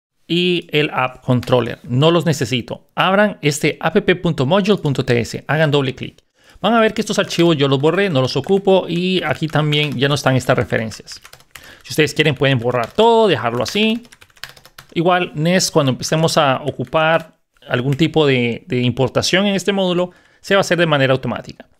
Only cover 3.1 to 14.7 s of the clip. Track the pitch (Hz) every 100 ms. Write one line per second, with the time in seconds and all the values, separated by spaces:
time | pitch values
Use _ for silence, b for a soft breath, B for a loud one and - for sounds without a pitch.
3.1 | 196 208 - 151 143 151 - 160 202 196
4.1 | 180 170 147 131 196 196 196 151 135 131
5.1 | 120 110 - - 156 156 143 131 131 -
6.1 | - b b b b 196 233 220 220 208
7.1 | 202 175 - 170 151 139 135 151 180 202
8.1 | 139 127 - - 196 196 190 - 170 180
9.1 | 180 156 - 156 151 151 147 151 123 139
10.1 | 147 131 131 - 127 - 117 110 - -
11.1 | - - - _ B B B - - 143
12.1 | - 151 131 139 131 120 123 113 - 226
13.1 | 226 214 127 117 120 117 202 220 233 -
14.1 | - - _ - - -